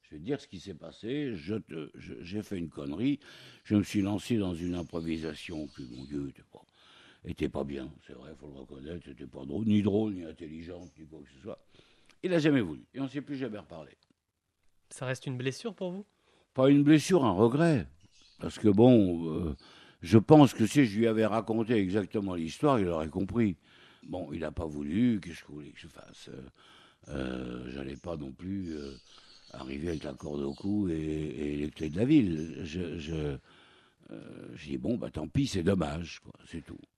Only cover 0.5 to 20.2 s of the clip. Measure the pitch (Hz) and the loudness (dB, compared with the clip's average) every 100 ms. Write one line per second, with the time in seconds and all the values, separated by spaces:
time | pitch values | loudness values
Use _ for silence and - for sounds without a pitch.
0.5 | 92 95 76 82 - 107 143 143 98 73 | -14 -14 -14 -16 -12 -8 -6 -6 -8 -6
1.5 | 110 - 80 73 - 82 58 82 104 101 | -6 -6 -12 -12 -14 -16 -14 -8 -8 -6
2.5 | 98 82 73 71 78 131 143 - - - | -8 -8 -8 -8 -2 -2 -2 -8 -20 -20
3.5 | - - 107 - 107 98 104 - 117 95 | -20 2 2 4 0 0 -2 -2 -2 -2
4.5 | 82 87 90 85 85 82 80 80 76 - | -4 -4 -6 -6 -6 -4 -4 -6 -10 -10
5.5 | 80 71 - 65 62 67 73 69 - _ | -10 -10 -12 -14 -14 -10 -8 -8 -12 _
6.5 | 53 _ _ - - - _ - - 76 | -20 _ _ -20 -20 -20 _ -14 -4 -4
7.5 | 71 71 69 65 62 - - 71 76 76 | -4 -6 -8 -10 -16 -20 -20 -20 -18 -18
8.5 | 67 65 69 71 85 71 65 67 69 69 | -18 -18 -16 -12 -14 -14 -18 -16 -14 -8
9.5 | 76 110 104 101 101 110 95 82 80 80 | -2 2 4 4 2 0 -6 -12 -14 -14
10.5 | 80 85 87 85 78 76 78 71 67 92 | -14 -14 -16 -18 -20 -20 -20 -20 -18 -16
11.5 | - _ - _ _ _ _ 185 170 151 | -16 _ -20 _ _ _ _ 0 2 4
12.5 | 139 92 67 - 127 135 143 131 139 127 | 4 0 -6 -14 -10 -8 -8 -8 -8 -8
13.5 | 104 78 85 73 _ _ _ _ _ _ | -8 -12 -16 -18 _ _ _ _ _ _
14.5 | _ _ _ _ - 131 131 143 127 131 | _ _ _ _ -10 -6 -6 -6 -4 -4
15.5 | 127 233 180 185 185 208 _ _ _ _ | -6 -10 -8 -8 -8 -14 _ _ _ _
16.5 | - 131 143 143 156 135 185 123 90 117 | 4 8 8 8 6 6 4 4 6 6
17.5 | 139 170 139 73 - - _ _ - 85 | 6 4 2 -2 -14 -20 _ _ -10 -10
18.5 | - 107 101 123 120 95 85 82 82 85 | 2 4 10 10 10 6 2 -2 -4 -4
19.5 | 71 - - - _ 78 110 | -6 -14 -20 -20 _ 6 6